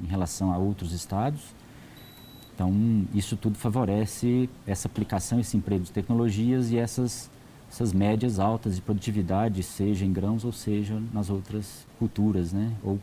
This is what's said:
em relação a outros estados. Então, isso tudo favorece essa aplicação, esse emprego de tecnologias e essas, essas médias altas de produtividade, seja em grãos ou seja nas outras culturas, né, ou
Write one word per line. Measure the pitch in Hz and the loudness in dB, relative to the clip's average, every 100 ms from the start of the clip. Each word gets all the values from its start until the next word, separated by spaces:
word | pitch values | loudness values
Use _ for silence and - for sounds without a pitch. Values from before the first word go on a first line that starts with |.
em | 82 | -4
relação | 95 90 - 92 | -2 -2 0 0
a | 90 | 2
outros | 98 101 87 | 0 -2 -4
estados. | 85 - 98 123 147 - - - - - - - - - - - - | -6 -4 -2 -2 -4 -10 -20 -20 -20 -20 -20 -20 -20 -20 -20 -14 -2
Então, | 92 98 113 110 92 | 2 4 4 4 2
isso | 101 98 107 | 0 0 0
tudo | 110 104 | -2 0
favorece | 120 113 113 101 107 - 120 123 127 - - | 0 2 2 2 0 -2 0 2 0 -4 -4
essa | 95 - | -4 -4
aplicação, | - 104 101 - 117 | -4 -2 -2 0 0
esse | 113 104 | 2 0
emprego | 92 98 | 2 0
de | 87 | 0
tecnologias | - 98 117 117 101 117 127 120 | -4 0 2 2 2 2 2 2
e | 117 | 2
essas, | 117 - 123 - - - - - - | 0 0 -2 -4 -12 -18 -20 -20 -14
essas | - 120 | -2 2
médias | 95 101 107 123 101 | 4 4 4 2 2
altas | 101 113 110 90 | 2 2 0 -2
de | |
produtividade, | - 104 - 104 90 95 113 95 | 0 -2 0 0 2 2 2 0
seja | 90 - 101 101 98 | -4 -2 0 2 2
em | |
grãos | 92 98 113 120 | 2 0 0 -2
ou | |
seja | - - 104 104 110 113 | -6 -2 0 0 -4 -4
nas | 113 98 | -4 -2
outras | 98 95 104 101 - - - | -2 -4 -6 -6 -12 -14 -4
culturas, | 113 - 104 95 87 | -2 2 2 4 2
né, | 98 113 110 | 0 -2 -2
ou | 95 98 | -2 -2